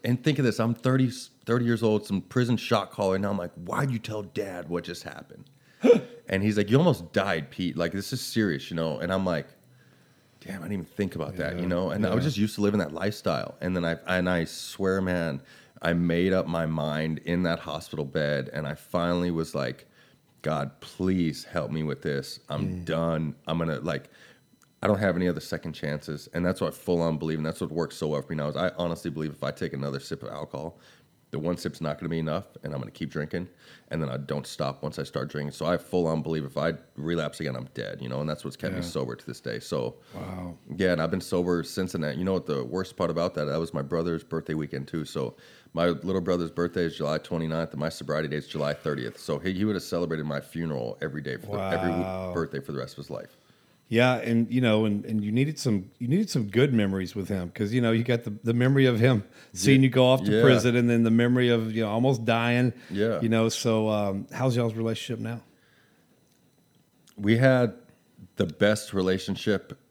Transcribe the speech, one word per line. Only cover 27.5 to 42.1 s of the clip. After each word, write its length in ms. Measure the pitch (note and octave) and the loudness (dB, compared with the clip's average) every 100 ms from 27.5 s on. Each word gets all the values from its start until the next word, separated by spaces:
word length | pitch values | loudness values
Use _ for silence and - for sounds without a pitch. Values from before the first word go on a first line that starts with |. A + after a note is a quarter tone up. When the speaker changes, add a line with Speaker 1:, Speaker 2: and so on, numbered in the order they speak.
| D#2+ | -4
Speaker 1:
what 100 | F2+ | -4
works 240 | D2+ D#2 - | -2 -4 -4
so 120 | D#2 | -2
well 120 | D2 | -2
for 120 | C2+ | -4
me 20 | D#2 | -4
now 140 | D2 | -4
is 80 | D2+ | -2
I 140 | F2+ - | -2 0
honestly 320 | F2 E2 F2 | -2 -2 -6
believe 200 | D2+ D#2 | -6 -6
if 120 | C#2+ C#2+ | -4 -6
I 60 | |
take 200 | D2+ E2+ | -6 -6
another 300 | C#2 C#2 C2+ | -6 -6 -6
sip 220 | - D#2 | -8 -10
of 60 | G#1 | -10
alcohol, 480 | C#2 D2+ C2+ D#2+ - - - _ _ _ | -10 -10 -8 -10 -12 -20 -20 _ _ _
the 100 | C#2 | -6
one 180 | D#2 F2 | -4 -2
sip's 240 | F2+ - | -6 -6
not 180 | D#2 D2 | -6 -4
gonna 80 | E2 | -4
be 120 | E2 | -2
enough, 260 | D#2 E2 G2+ - | -2 -4 -6 -12
and 100 | D2+ | -10
I'm 60 | D2 | -8
gonna 100 | A#1+ | -10
keep 200 | - C#2+ | -8 -8
drinking, 400 | - D2+ F2+ F2+ - - - _ | -6 -6 -6 -8 -14 -20 -20 _
and 120 | E2 | -4
then 60 | D#2 | -4
I 80 | B1+ | -6
don't 320 | C#2 C#2+ C2+ | -4 -6 -6
stop 340 | - C#2 C#2+ | -4 -4 -4
once 160 | D2 D#2 | -8 -6
I 60 | |
start 240 | C#2+ C#2 C#2 | -6 -6 -4
drinking. 240 | D2+ D2 | -4 -6
So 140 | - D#2 | -4 0
I 100 | F2 | 0
full 320 | - F2+ E2 | 0 0 2
on 140 | D#2+ | 0
believe 240 | D#2+ D#2 C#2 | -2 -4 -4
if 100 | - | -2
I 180 | D#2 D#2 - - | -2 -4 -10 -8
relapse 460 | D2+ E2+ D2+ - | -2 -2 -2 -4
again, 120 | D2+ B1 | -6 -6
I'm 100 | C2+ | -8
dead, 280 | - G1+ G1+ | -10 -10 -8
you 60 | B1 | -6
know, 140 | C2 | -4
and 80 | D2+ | -4
that's 160 | D2+ - | -6 -8
what's 100 | - | -8
kept 180 | - F#2+ | -6 -4
me 40 | |
Speaker 2:
Yeah. 60 | F2 | -4
Speaker 1:
sober 280 | D#2+ B1+ A#1+ | -4 -4 -6
to 80 | - | -10
this 160 | C#2 | -10
day. 180 | - A1+ | -8 -8
So, 360 | - D2 A#1+ - - G2 | -4 -4 -4 -8 -14 -12
Speaker 2:
Wow. 400 | F#2 F#2 F2+ E2+ - F2 | -10 -8 -10 -12 -12 0
Speaker 1:
yeah, 160 | F#2 | 2
and 80 | E2+ | 2
I've 100 | D#2+ | 0
been 80 | F#2 | -2
sober 440 | - F2+ F2 E2+ | -2 0 2 0
since 280 | D#2+ - F2+ | 0 -4 -4
then. 260 | F2+ D2+ | -2 -4